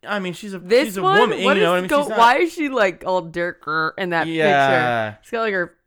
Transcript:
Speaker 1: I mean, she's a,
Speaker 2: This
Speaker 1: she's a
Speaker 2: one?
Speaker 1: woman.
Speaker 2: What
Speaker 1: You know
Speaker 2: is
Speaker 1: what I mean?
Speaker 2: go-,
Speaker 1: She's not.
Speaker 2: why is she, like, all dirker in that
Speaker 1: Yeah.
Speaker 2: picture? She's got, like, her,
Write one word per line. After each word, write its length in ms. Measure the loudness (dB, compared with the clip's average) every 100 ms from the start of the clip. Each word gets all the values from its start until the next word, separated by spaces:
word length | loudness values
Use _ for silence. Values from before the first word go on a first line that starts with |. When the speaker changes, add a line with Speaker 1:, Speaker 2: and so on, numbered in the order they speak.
| -6
Speaker 1:
I 120 | -6
mean, 140 | -6
she's 180 | -8 -12
a, 60 | -14
Speaker 2:
This 260 | 0 2 2
Speaker 1:
she's 80 | 0
a 40 |
Speaker 2:
one? 160 | 2 4
Speaker 1:
woman. 260 | 2 2
Speaker 2:
What 120 | 2 2
Speaker 1:
You 60 |
know 60 | 2
Speaker 2:
is 20 |
Speaker 1:
what 60 | 2
I 40 |
mean? 80 | 0
Speaker 2:
go-, 120 | 0
Speaker 1:
She's 60 | 0
not. 80 | 4
Speaker 2:
why 180 | 4 4
is 140 | 0
she, 160 | -2 -4
like, 360 | 0 0 -2 -4
all 160 | -4
dirker 720 | -4 -6 -6 -6 -6 -4 -4 -4
in 140 | -2
that 160 | -2 -2
Speaker 1:
Yeah. 840 | 0 2 4 4 2 0 -2 -4
Speaker 2:
picture? 60 | -8
She's 80 | -10
got, 100 | -6
like, 100 | -2
her, 200 | -2 -4 _